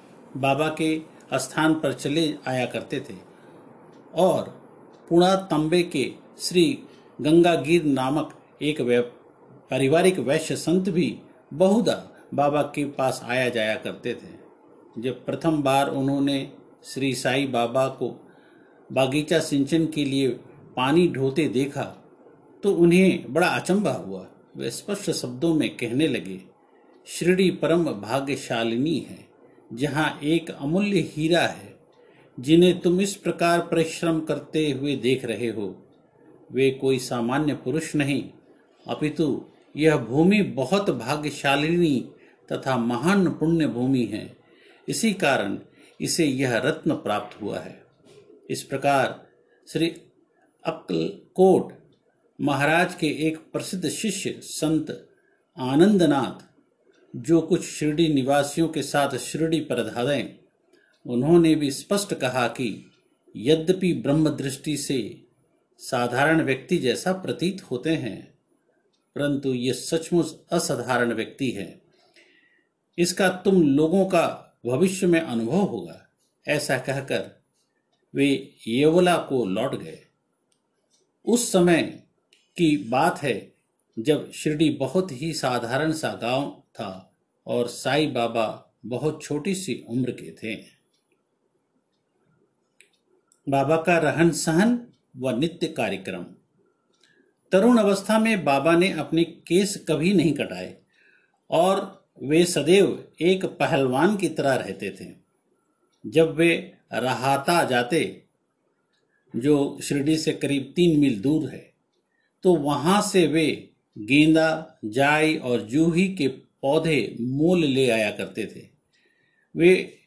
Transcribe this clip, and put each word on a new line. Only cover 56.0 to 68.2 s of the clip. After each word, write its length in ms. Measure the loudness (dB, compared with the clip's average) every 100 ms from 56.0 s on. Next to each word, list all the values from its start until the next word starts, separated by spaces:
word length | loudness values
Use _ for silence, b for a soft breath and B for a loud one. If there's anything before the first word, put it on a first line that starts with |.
| 4 2 -2 -8 -20 _ _ _ b b b -10
जो 240 | 2 2
कुछ 240 | 2 -2
शिरडी 440 | -2 -4 -2 2 2
निवासियों 600 | 2 2 2 0 0 -2
के 140 | -2
साथ 340 | -2 0 0 -2
शिरडी 440 | -6 -4 -2 -2
पधारे, 800 | -2 -4 -4 -4 -2 -2 -4 -12 _ _ _ b b b -6
उन्होंने 480 | -2 4 6 6
भी 160 | 4 0
स्पष्ट 440 | -4 -2 -2 -2
कहा 340 | -4 -2 0 -2
कि 420 | -2 -6 -8 -14 _ _ _ _ -4
यद्यपि 560 | 2 2 2 0 0
ब्रह्म 360 | 0 0 2 2
दृष्टि 480 | 0 -6 -8 -6 -6
से 500 | -4 -4 -6 -12 _ _ _ _ _ _
साधारण 640 | -6 -2 0 2 2 2
व्यक्ति 360 | 2 -2 -2 0
जैसा 340 | 0 0 -2
प्रतीत 500 | -4 -4 -4 -4 -6
होते 280 | -8 -6 -2
हैं, 460 | -2 -4 -10